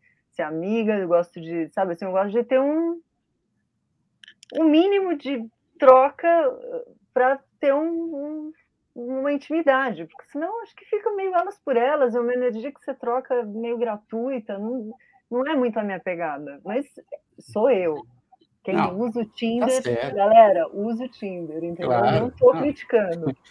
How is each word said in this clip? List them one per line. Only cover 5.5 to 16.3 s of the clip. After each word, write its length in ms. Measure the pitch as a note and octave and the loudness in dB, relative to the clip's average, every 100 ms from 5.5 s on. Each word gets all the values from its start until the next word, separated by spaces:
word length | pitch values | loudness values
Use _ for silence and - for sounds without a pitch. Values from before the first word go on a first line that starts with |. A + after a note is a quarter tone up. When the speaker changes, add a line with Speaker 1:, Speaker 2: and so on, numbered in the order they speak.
| _ _ - | _ _ 4
Speaker 1:
troca, 500 | C4 C4 C#4 - E4+ | 8 8 6 0 2
eh, 580 | E4+ C#4 - - E3 - _ _ | 2 2 -2 -10 -10 -12 _ _
pra 260 | B3+ B3+ C4+ _ _ | 0 2 0 _ _
ter 140 | C#4+ | 0
um, 100 | C#4+ | 2
um, 680 | E4 E4 E4 C#4+ D4 D#4 D4+ - _ _ _ | 0 -4 -6 -8 -8 -10 -12 -18 _ _ _
uma 380 | B3 A#3+ C4 C#4+ | -14 -8 -4 -2
intimidade, 720 | C#4+ - D#4+ D#4 C4 C4 D#3+ | -4 -2 0 2 2 0 -6
porque 200 | E3 - - | -12 -18 -14
senão 300 | C#4+ F4 A#4 | -8 -8 -8
acho 100 | A4 | -12
que 100 | - | -20
fica 260 | - G#4 A4 | -6 -4 -4
meio 240 | G4+ F#4+ | -4 -2
elas 240 | F4+ F#4 - | -2 -2 -6
por 120 | D4 | -2
elas, 400 | A#3 B3+ D4+ B3 | 0 2 2 2
é 40 | A#3+ | 0
uma 140 | A#3+ | -2
energia 380 | B3 B3 A3 C#4 | 0 -2 -4 -8
que 100 | - | -12
você 120 | - | -12
troca 500 | C4+ A#3+ B3 B3+ B3 | -8 -4 -4 -2 -4
meio 340 | G#3+ G#3+ A#3 A#3+ | -4 -6 -6 -4
gratuita, 800 | A#3 G#3+ - A3+ B3+ C4 G#3+ G3+ | -4 -6 -8 -6 -4 -6 -8 -8
não, 360 | G#3+ B3+ G#3+ - _ _ - | -6 -6 -8 -14 _ _ -6
não 160 | B3 | -4
é 100 | C#4+ | -2
muito 220 | D4 A#3+ A3 | 0 0 -2
a 60 | |
minha 160 | G#3 F#3 | -4 -4
pegada, 640 | F#3+ F3 D#3+ | -6 -4 -4